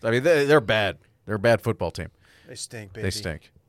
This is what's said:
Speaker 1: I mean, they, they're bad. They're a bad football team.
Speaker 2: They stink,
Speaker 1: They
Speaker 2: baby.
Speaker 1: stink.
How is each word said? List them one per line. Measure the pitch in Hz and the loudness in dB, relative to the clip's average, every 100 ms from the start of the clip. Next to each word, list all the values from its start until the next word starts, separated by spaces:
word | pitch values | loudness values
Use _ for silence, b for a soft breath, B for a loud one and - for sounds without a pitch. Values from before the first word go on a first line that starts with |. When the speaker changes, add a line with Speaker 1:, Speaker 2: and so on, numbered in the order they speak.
Speaker 1:
I | 113 | -2
mean, | 123 | 0
they, | 151 156 143 | 4 4 4
they're | 151 | 4
bad. | 107 110 98 82 _ _ - | 4 0 0 -4 _ _ -8
They're | 104 | 0
a | |
bad | 117 113 | 2 2
football | 117 - 85 | 0 -4 -4
team. | - - _ b b b | -6 -12 _ b b b
Speaker 2:
They | 127 | -16
stink, | - 117 101 | -14 -14 -14
Speaker 1:
They | 107 | -8
Speaker 2:
baby. | 95 | -6
Speaker 1:
stink. | 104 92 76 _ _ | -6 -8 -10 _ _